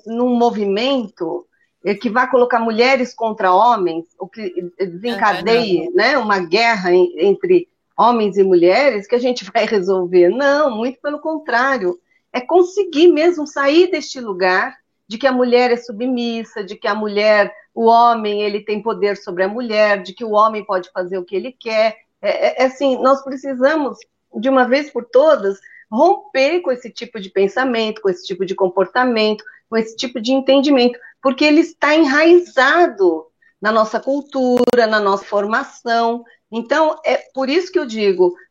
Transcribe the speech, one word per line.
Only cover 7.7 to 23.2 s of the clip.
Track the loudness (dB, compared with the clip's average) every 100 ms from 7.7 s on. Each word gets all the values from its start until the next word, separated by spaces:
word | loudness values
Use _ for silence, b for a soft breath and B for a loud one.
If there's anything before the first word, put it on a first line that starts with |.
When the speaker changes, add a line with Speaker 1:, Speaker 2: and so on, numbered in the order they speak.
| _ _ 0
Speaker 1:
homens | 2 2 0 2
e |
mulheres, | 2 4 4 4 0 -2 -4
que |
a | -2
gente | -2 -4 -4
vai | -4
resolver. | -2 -2 0 -2 2 4 4
Não, | 2 0 2 0
muito | -2 -6 -6
pelo | -10 -8
contrário. | -8 -8 -4 -2 0 -2 -4 -6 _ _ _
É | -10
conseguir | 0 2 2 0 -2 4 4
mesmo | 4 2 -2 -6
sair | -4 2 2 2
deste | 0 -8 -12
lugar | -10 -2 0 0 -4 -10 _ _ -14
de | -4
que | -2
a |
mulher | 0 2 2 2
é | -2
submissa, | -6 -8 -6 -4 -4 -6 -10 -12
de | -12 -8
que | -6
a |
mulher, | -4 -4 0 2 2 2 B B
o | 0 4
homem, | 6 4 2 -2 -2
ele | -2 -4
tem | -6 -6
poder | -4 -2 -2 -4
sobre | -8 -4
a | -4
mulher, | -4 -4 0 2 0
de | -4
que | -10
o | -2
homem | 2 2 0
pode | -6 -6 -6
fazer | -8 -6 -8
o |
que | -6
ele | -8 -8
quer. | -12 -4 0 0 -2 _ _
É, | -4 -2 -2 0
é, |
é | -2
assim, | 0 -2 0
nós | 0 0